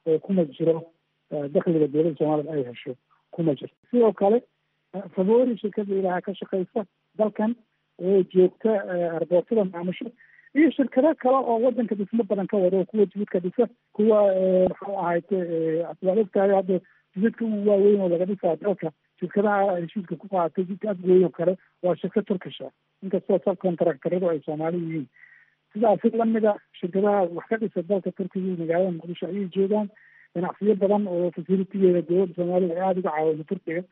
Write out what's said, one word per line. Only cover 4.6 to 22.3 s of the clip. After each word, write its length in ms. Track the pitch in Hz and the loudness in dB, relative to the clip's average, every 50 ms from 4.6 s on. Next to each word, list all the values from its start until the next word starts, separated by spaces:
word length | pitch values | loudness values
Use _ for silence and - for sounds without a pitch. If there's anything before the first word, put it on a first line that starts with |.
| _ _ _ _ _ _ - | _ _ _ _ _ _ -14
eh, 80 | 185 202 185 - | -14 -14 -8 -4
Favori 440 | - 185 190 226 240 262 254 233 - | -2 2 4 4 4 4 2 0 -2
shirkadda 360 | - 208 185 - 208 196 196 | -6 -6 -4 -6 -4 -2 -2
ilaaha 260 | 190 190 185 180 180 - | -2 0 0 -2 -4 -4
ka 100 | - 190 | -6 -10
shaqaysa 520 | - 202 - - 190 180 - - 240 202 - _ _ _ _ _ - | -10 -8 -6 -4 -4 -4 -4 -4 -6 -6 -6 _ _ _ _ _ -2
dalkan 380 | 214 214 208 - 214 226 240 233 _ _ _ _ _ _ _ - | -2 -2 -2 -2 -2 -2 -4 -6 _ _ _ _ _ _ _ -6
oo 240 | 175 185 202 196 180 - | 0 2 2 2 2 2
joogta, 400 | - 185 180 180 - _ - 220 220 196 202 202 185 | 4 4 4 4 2 _ -2 0 0 0 -2 -4 -4
eh, 160 | 175 175 170 165 | -4 -2 -2 -2
airportada 500 | 160 165 160 175 175 165 - 240 220 202 | -4 -2 0 2 2 2 2 0 0 0
maamusho 420 | 185 190 175 175 185 180 - 254 233 - _ _ _ _ _ _ _ - | 0 -2 -6 -6 -6 -6 -6 -10 -14 -14 _ _ _ _ _ _ _ 2
iyo 160 | 269 320 285 | 4 4 4
shirkado 440 | - - 277 233 - 262 262 320 302 | 4 2 -2 0 2 2 4 4 2
kale 200 | - - 254 262 | 2 2 2 2
oo 220 | 269 - - 233 226 226 | 2 2 0 0 2 2
waddanka 300 | 262 240 247 240 185 220 | 0 0 0 -2 -2 -2
dhismo 300 | 196 202 - - 226 233 | -4 -4 -2 -2 -2 -2
badan 220 | 190 208 196 190 | -2 -2 -4 -2
ka 100 | - - | -2 0
wada 200 | 208 185 180 185 | 2 2 4 2
oo 80 | 190 175 | 2 0
kuwa 220 | - - 214 202 | 0 0 0 0
jidadka 320 | 185 - 196 208 - - 190 | 0 0 -4 -6 -4 -4 -4
dhisa, 240 | 175 185 - - 233 233 - _ _ _ - | -4 -2 0 0 -2 -2 -4 _ _ _ -4
kuwa, 260 | - 214 220 214 208 208 202 190 | 0 2 4 4 6 4 4 4
eh, 340 | 190 190 185 185 185 185 185 | 2 2 4 4 4 4 2
muxuu 300 | 180 - - 196 202 196 | 0 -2 -8 -8 -6 -4
ahayte, 380 | 175 170 175 175 170 - 202 | -2 -2 -2 -2 -2 -2 -4
eh, 500 | 185 180 170 170 165 160 160 156 165 170 151 156 - - | -4 -2 -2 -2 -2 -2 0 -2 -2 -4 -6 -8 -4 -2
waad 160 | 185 185 214 | 0 2 2
ogtahay 320 | 220 185 - 208 196 202 196 | 0 0 0 2 2 4 4
hadda 220 | 190 190 185 190 175 - _ _ _ _ _ _ | 2 2 0 -2 -2 -4 _ _ _ _ _ _
jidadka 280 | 190 196 226 220 - 233 | -2 0 0 0 -2 -4
ugu 260 | 226 214 202 202 208 | -4 -4 -2 2 2
waaweyn 300 | 208 196 196 208 208 202 | 4 6 6 6 4 4
oo 80 | 190 180 | 2 0
laga 160 | 170 165 185 | 0 0 0
dhisaa 320 | 185 208 185 - 175 160 156 | -2 -2 -2 -2 -2 -2 -2
dalka, 320 | 160 208 185 175 170 156 - _ _ _ _ _ | -2 -4 -4 -2 -4 -8 -8 _ _ _ _ _
shirkadaha 600 | 185 170 - 202 202 214 202 196 196 202 185 175 | -10 -4 -2 0 0 2 2 2 2 0 0 -2
heshiiska 360 | 170 160 - 214 180 - 175 | -4 -6 -8 -10 -8 -8 -10
ku 120 | 165 - 196 | -12 -8 -4
qaatay 360 | 196 185 170 160 - - 185 | -2 -2 -2 0 -2 -4 -6
jidka 260 | 170 202 180 - 214 | -6 -6 -8 -6 -6
Afgooy 340 | 202 180 180 180 185 185 185 | -6 -2 2 4 6 6 4
oo 80 | 160 - | 4 0
kale 240 | - 170 170 190 - _ _ _ _ - | 0 0 0 0 0 _ _ _ _ -2
waa 140 | 180 175 | -2 -2
shirkad 280 | - - 185 - 214 196 | -2 -4 -4 -2 -2 -2
Turkish 340 | - | -2